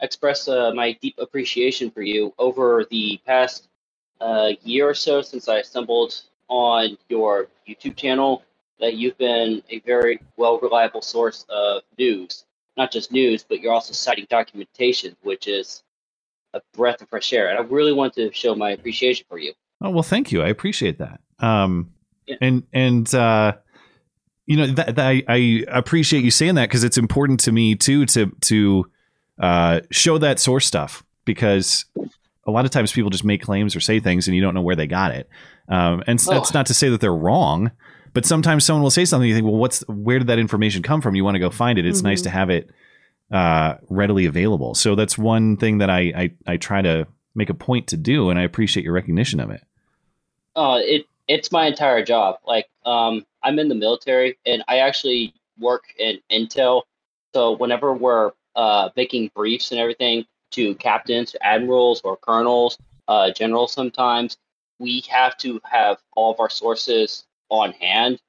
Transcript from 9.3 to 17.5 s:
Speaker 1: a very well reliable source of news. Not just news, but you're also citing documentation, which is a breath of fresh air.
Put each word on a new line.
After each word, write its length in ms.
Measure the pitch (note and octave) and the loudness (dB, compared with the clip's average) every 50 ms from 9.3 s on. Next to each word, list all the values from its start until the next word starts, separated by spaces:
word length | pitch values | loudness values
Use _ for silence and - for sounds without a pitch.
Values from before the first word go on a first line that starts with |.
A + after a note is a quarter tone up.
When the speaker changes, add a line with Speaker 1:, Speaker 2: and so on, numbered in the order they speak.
| A#2+ A#2 A#2 A2 A2 A2 - - | 0 0 0 -2 -2 -6 -8 -12
Speaker 1:
a 120 | A2+ A2+ | -16 -10
very 380 | - A#2+ B2 A#2+ A#2+ A#2 A#2 - - _ _ - | -4 0 0 2 2 2 0 -2 -8 _ _ 0
well 200 | A#2+ A#2 A#2 A#2 | 2 2 2 0
reliable 420 | B2 A#2+ A#2 A#2 A2+ A2 - A2 | 0 0 2 2 2 0 -2 -8
source 420 | - - - A#2 A#2 A2+ A2 - - - | -12 -6 -2 -2 -2 -2 -2 -6 -12 -8
of 320 | G#2 G#2 G#2 G#2 G2+ G2 - _ _ - | -4 -2 -2 -2 -2 -4 -8 _ _ -2
news. 480 | B2+ B2 A2 F#2+ F2+ F2 - - - _ _ _ _ _ _ C3 | -2 0 0 -2 -6 -12 -16 -18 -18 _ _ _ _ _ _ -6
Not 120 | C3 - | -4 -4
just 220 | - A2+ - - | -4 -8 -8 -4
news, 320 | B2 C3 C3 A#2+ A2+ A2+ - | 0 0 2 2 0 -2 -4
but 140 | _ A2 F#2 | _ -8 -4
you're 140 | G#2+ A2+ A#2 | -2 -2 -2
also 180 | A2+ A2+ - | -2 -2 -4
citing 340 | - - - B2 A#2+ G#2+ G2+ - | -8 -6 -4 -4 -4 -4 -4 -2
documentation, 840 | A#2+ A2+ A2+ - - G2+ G2 - _ - B2+ B2 B2 - F#2+ F2+ F2 _ | -2 -2 -2 -4 -8 -16 -18 -16 _ -2 0 0 0 -2 -6 -10 -14 _
which 260 | - G2+ G2 - - | -8 -8 -8 -6 -6
is 360 | G#2 G2+ G2 F#2+ - - - _ _ _ _ _ _ _ _ _ _ _ _ _ _ - | -6 -6 -6 -6 -10 -14 -20 _ _ _ _ _ _ _ _ _ _ _ _ _ _ -14
a 80 | - - _ _ | -14 -14 _ _
breath 280 | G#2+ A#2+ A#2+ A#2+ - | -2 -2 -2 -2 -4
of 60 | G#2+ - | -8 -12
fresh 240 | - G#2 - - B2+ | -10 -8 -6 -2 0
air. 160 | A#2 G2+ F2 | 0 0 0